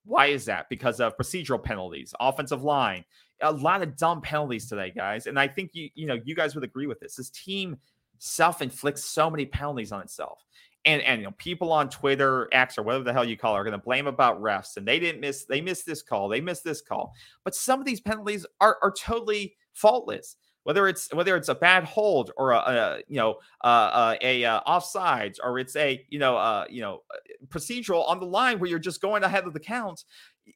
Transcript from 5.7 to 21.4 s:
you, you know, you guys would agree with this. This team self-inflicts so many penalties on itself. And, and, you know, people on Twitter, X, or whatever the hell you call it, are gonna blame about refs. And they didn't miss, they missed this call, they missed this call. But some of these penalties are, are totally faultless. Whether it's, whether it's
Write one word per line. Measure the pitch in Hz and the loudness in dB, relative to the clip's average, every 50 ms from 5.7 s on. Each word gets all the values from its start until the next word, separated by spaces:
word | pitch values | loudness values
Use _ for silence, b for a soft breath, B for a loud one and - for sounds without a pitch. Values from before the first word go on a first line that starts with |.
| - | -8
you, | 170 156 143 - | -12 -12 -12 -12
you | 156 156 | -8 -6
know, | 151 123 117 113 | -4 -4 -4 -6
you | 135 160 | -6 -4
guys | 170 160 147 135 | -2 -2 -2 -2
would | 151 127 | -4 -8
agree | - - 131 143 | -8 -8 -8 -8
with | 143 113 - | -8 -8 -10
this. | - - - | -12 -16 -16
This | - 127 - | -14 -14 -14
team | - - - 185 196 196 190 180 147 - _ _ _ _ _ _ _ _ | -16 -16 -12 -8 -8 -6 -6 -6 -8 -12 _ _ _ _ _ _ _ _
self-inflicts | - - - - 160 175 170 - 139 127 - - - 143 143 - - | -12 -6 0 2 2 2 2 0 -6 -8 -6 -4 -2 -2 -2 -2 -6
so | - - 160 156 165 | -4 0 2 2 2
many | 160 151 135 | 2 -2 -4
penalties | 131 - - 143 147 143 123 107 98 | -4 -4 -6 -6 -6 -6 -6 -8 -8
on | 104 98 | -8 -10
itself. | 90 - - - - - - - _ b b b b b b b - | -12 -12 -12 -10 -10 -12 -12 -16 _ b b b b b b b 4
And, | 156 156 143 | 4 4 4
and, | - 123 127 113 | 4 2 2 0
you | 101 95 | 0 -8
know, | 101 - | -12 -10
people | - 170 180 156 180 165 | -8 -8 -6 -2 0 2
on | 160 151 143 131 | 2 2 2 0
Twitter, | - - - 139 135 135 139 135 131 127 117 - | -2 -2 0 2 4 4 4 2 2 2 0 2
X, | - 127 127 - - - | 2 2 2 2 0 -4
or | 107 | -2
whatever | 107 123 135 127 | 0 0 0 0
the | 123 120 | 0 0
hell | 135 120 | 0 0
you | 117 113 - | 0 -2 -2
call | - 113 107 | 0 2 2
it, | 98 | 2
are | 101 | 0
gonna | 113 104 98 | -2 -4 -4
blame | - 120 127 135 143 | -2 0 0 0 0
about | 143 123 147 135 120 104 90 | -2 2 4 4 4 4 2
refs. | 107 110 101 95 - - - 107 | 0 0 0 -2 -4 -8 -12 -6
And | 101 110 | 0 0
they | 131 165 | 2 2
didn't | 175 170 160 117 | 2 0 -4 -4
miss, | 143 139 135 - - | -6 -6 -6 -6 -6
they | - 135 143 | -4 -4 -4
missed | 165 185 180 180 - 170 | -2 -4 -6 -6 -6 -8
this | 156 - - | -8 -8 -6
call, | - 123 101 98 101 | -4 -4 -2 -2 0
they | 107 131 | -2 -2
missed | 156 180 175 - - | -2 -4 -6 -6 -6
this | 165 147 - | -8 -8 -8
call. | - - 107 - - - - B B B B B B | -6 -6 -6 -6 -6 -8 -10 B B B B B B
But | 185 - | -8 -6
some | - - - 262 269 | -4 0 0 0 0
of | 269 | 0
these | 277 240 190 | -4 -6 -6
penalties | - 202 220 214 208 208 208 202 165 - _ - | -4 -6 -6 -4 -4 -4 -4 -6 -6 -8 _ 4
are, | 196 220 214 - | 6 6 6 4
are | - 202 | 2 0
totally | 196 - - 214 233 233 226 214 214 208 196 196 - _ _ _ - | 0 -2 -4 -4 -4 -4 -2 -2 -2 -2 -4 -6 -12 _ _ _ -2
faultless. | - - 214 247 247 - - - - - - - _ _ _ _ _ - | 4 6 6 6 6 2 -4 -8 -10 -10 -16 -20 _ _ _ _ _ -4
Whether | 147 151 202 196 190 | 0 2 4 4 4
it's, | 175 - - - | 2 0 -4 -6
whether | 143 160 175 196 185 | -2 0 2 2 2
it's | 170 | 0